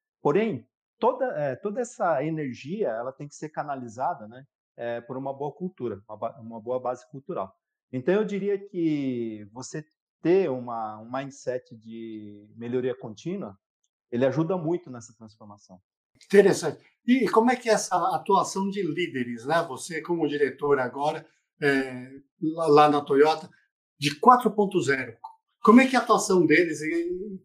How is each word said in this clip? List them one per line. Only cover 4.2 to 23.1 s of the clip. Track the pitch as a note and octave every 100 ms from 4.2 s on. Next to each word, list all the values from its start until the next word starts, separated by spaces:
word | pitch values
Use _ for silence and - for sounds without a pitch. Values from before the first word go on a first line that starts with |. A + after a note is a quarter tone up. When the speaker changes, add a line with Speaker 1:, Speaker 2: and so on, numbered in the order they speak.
| G#2+
Speaker 1:
né, | B2 C#3 _ _ -
é, | A#2+ A#2
por | A#2 C3
uma | C3+
boa | C3+ C#3+
cultura, | - F3+ - A#2+ G2+ -
uma | G#2+
ba-, | A2+ A2+
uma | A2+ A2+
boa | G#2+ B2+
base | B2+ B2+ -
cultural. | C#3 C3+ D3+ F#2+ _ _ _ _
Então, | B2+ C3
eu | G3
diria | G#3 G3 G3 G3 G3+
que | F3+ D#3+ D3 C3+ B2 A2+ G#2+ G#2
você | A#2 C3 D#3 D3+ _ _ _
ter | D#3 F#3 F3
uma, | B2+ A#2+ A2+ A2 G#2+
um | A2+
mindset | C3 C#3 C3+ - B2+ - A2+
de | A2 A2+ A2+ G#2+ G#2 G#2 G#2+ G#2+
melhoria | A#2+ B2+ B2+ A#2+
contínua, | A#2+ G#2 E3 G3 A#2 G2 _ _ _ _ _
ele | A#2+ C3+
ajuda | B2 E3 F#3+
muito | D#3 F3 D#3
nessa | B2 A2+ A2+
transformação. | A2 - G#2+ G2+ - F#2 _ _ _ _ -
Speaker 2:
Interessante. | G3+ F#3+ D#3 D#3 - _ _ -
E | B3+ G#3+
como | A3 A#3+
é | A#3+
que | A3+
é |
essa | G3+ - F3+ F3+ D#3+
atuação | - F#3+ F3+ F#3+ G3
de | G3
líderes, | F3 E3 E3+ C3 A#2+ A#2 B2+
né? | E3
Você | E3+ B2+ - D#3+
como | D#3+ E3+ D3
diretor | C#3+ C3+ B2+ D3 C3+
agora, | B2 C#3 C#3+ A#2+ - _ _ -
é, | C#3+ C#3 C3 B2+ C3 C#3 - -
lá, | D#3+ D#3+ D#3+
lá | D3 D3+
na | D3
Toyota, | C#3+